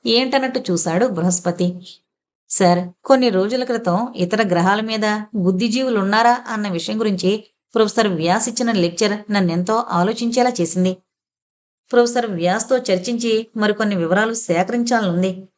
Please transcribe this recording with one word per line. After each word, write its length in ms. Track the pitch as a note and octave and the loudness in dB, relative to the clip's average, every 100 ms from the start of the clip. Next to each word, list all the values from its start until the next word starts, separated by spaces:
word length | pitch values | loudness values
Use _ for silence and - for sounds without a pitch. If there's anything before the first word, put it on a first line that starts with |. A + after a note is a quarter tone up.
ఏంటన్నట్టు 540 | A#3 A#3 C4 C4+ C4 C4 | 2 0 2 -2 -2 -4
చూశాడు 460 | - E3+ F3 E3+ | -2 -2 0 0
బృహస్పతి. 600 | B3+ F3 F3 F3+ F3 F3 F3+ F3+ - - _ _ _ _ _ | 0 0 0 0 -2 -2 -2 -4 -16 -20 _ _ _ _ _
"సార్, 300 | - F#3 F3 F3+ - | 0 2 2 -2 -12
కొన్ని 240 | - C4+ B3 | 2 4 4
రోజుల 340 | F#3 G3+ B3+ | 2 0 -2
క్రితం 500 | B3 A3+ F#3+ F3+ A#3+ | -2 -4 -2 -2 -2
ఇతర 320 | F#3 F3+ G#3+ G#3 | -4 -2 -2 0
గ్రహాల 340 | F3 F3+ G#3 | 2 2 2
మీద 240 | A3 A3 G#3+ G#3+ G#3+ | -2 -2 -2 -2 -4
బుద్ధిజీవులున్నారా 1000 | A3 F3+ F#3 A#3 A#3+ C4 A3 G3 G#3 A#3+ A#3+ A#3+ | -2 0 2 0 0 0 0 2 4 4 2 -2
అన్న 220 | A3 G#3 | -6 -4
విషయం 300 | E3+ E3 G#3+ | -4 -4 -2
గురించి 440 | G#3+ F#3 F#3 G#3+ - _ _ | -2 0 0 0 -6 _ _
ప్రొఫెసర్ 320 | A3+ G#3 A#3 G#3+ | 0 0 2 0
వ్యాస్ 420 | E3+ E3 G3+ A#3+ | 0 0 0 -2
ఇచ్చిన 220 | A3+ A#3 | -2 0
లెక్చర్ 600 | G3+ E3+ E3+ G#3+ G#3 G#3 | 2 0 0 -2 -2 -2
నన్నెంతో 540 | G3+ F3+ E3+ F3+ A3 - | 0 2 0 0 -2 0
ఆలోచించేలా 640 | F3 A3 A3+ A#3+ B3 B3+ B3 | 0 0 0 -2 2 0 0
చేసింది. 360 | E3+ F#3 F#3 F#3 _ _ _ _ _ _ _ _ _ | -2 0 0 -2 _ _ _ _ _ _ _ _ _
ప్రొఫెసర్ 340 | A#3+ A#3+ A#3+ | 2 4 0
వ్యాస్తో 520 | A3+ F3 F3 G#3 - B3+ | -2 -2 0 -2 0 -2
చర్చించి 720 | B3 F#3 F#3 A#3 A#3 A3 A3+ A3 | 0 -2 0 -4 0 -2 -2 -2
మరికొన్ని 380 | G#3 G#3 G#3+ | -2 0 -2
వివరాలు 380 | F#3+ E3 F#3+ A3 | 0 0 2 0
సేకరించాలనుంది. 1120 | A3+ - E3+ F#3 A#3+ A#3 A#3+ G3 F3 F#3+ F#3 - | -4 -2 0 0 -2 0 0 0 0 -2 -4 -14